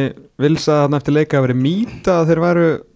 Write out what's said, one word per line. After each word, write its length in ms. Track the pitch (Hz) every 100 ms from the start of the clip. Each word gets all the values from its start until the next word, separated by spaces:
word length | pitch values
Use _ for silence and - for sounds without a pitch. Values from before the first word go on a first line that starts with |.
| 135 - - _
Vil 180 | 139 156
sagði 280 | - 151
þarna 120 | 143 147
eftir 180 | 135
leika 240 | 147 151 143
að 60 | 131
væri 80 | 127
mýta 560 | 131 185 233 - - 175
að 80 | 160
þeir 100 | 165
væru 280 | 175 170 165 143 -